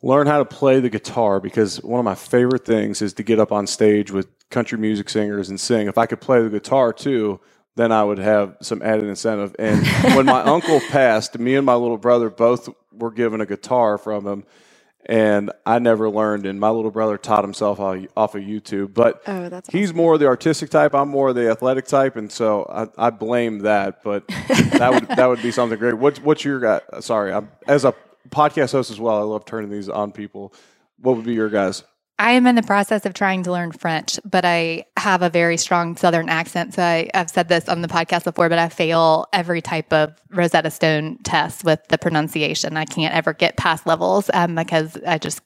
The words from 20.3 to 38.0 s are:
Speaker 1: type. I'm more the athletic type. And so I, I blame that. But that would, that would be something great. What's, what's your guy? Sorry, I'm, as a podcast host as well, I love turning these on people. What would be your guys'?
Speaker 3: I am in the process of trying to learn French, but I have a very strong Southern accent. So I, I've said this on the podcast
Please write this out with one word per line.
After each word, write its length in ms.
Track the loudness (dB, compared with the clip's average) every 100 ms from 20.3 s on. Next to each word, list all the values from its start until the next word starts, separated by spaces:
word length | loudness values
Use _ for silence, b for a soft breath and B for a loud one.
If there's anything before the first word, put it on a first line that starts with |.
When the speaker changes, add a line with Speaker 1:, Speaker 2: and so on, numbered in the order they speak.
| 2 0 -2 0
Speaker 1:
type. 240 | 2 4 2
I'm 120 | 0
more 240 | 0 0
the 160 | 2 0
athletic 380 | 0 0 -2 0
type. 300 | 0 0 -2
And 140 | -12
so 360 | -4 -2 -2 -4 -8 -8 -2
I, 80 | -2
I 40 |
blame 500 | -2 -2 -2 -2 -2
that. 420 | 0 0 0 -6
But 240 | -6 -6 -6
that 600 | -12 -2 2 2 4 4
would, 160 | 2 0 2
that 100 | 2
would 160 | 2
be 100 | -2
something 260 | -2 -2 0
great. 160 | -2
What's, 260 | 2 0 0
what's 240 | 0 0
your 140 | 0 -2
guy? 200 | 0 0 -2 -16
Sorry, 320 | -4 -2 0
I'm, 160 | -4 -8 _ 0
as 180 | 2
a 100 | 2 0 _ _ -10
podcast 440 | 0 0 2 0
host 180 | 0 -4
as 100 | -4
well, 160 | -2 0
I 40 |
love 220 | -2 -6 -8
turning 240 | -10 -8
these 180 | -10 -8
on 240 | -6 -6
people. 400 | -8 -14 -14 -18 b b b b _
What 180 | -2 0
would 80 |
be 100 | -2
your 140 | -2 0
guys'? 340 | 0 -2 -4 _ _ _ -2
Speaker 3:
I 140 | 2
am 140 | 4 6
in 80 |
the 80 | 4
process 420 | 2 0 0 -2
of 100 | -4
trying 280 | -2 -2 0
to 80 | -2
learn 200 | -4 -4
French, 480 | -6 -4 -4 -4 -10
but 200 | 0 2
I 400 | 2 2 0 -6 -8 -4
have 260 | 0 2
a 60 | 2
very 260 | 2 2 0
strong 400 | 0 0 -2 0
Southern 320 | 2 2 0
accent. 460 | -2 -2 -4 -4
So 80 | -2
I, 280 | 0 0 0
I've 140 | -2 -2
said 180 | -2 2
this 200 | 0 0
on 140 | -4
the 60 | -2
podcast 340 | -2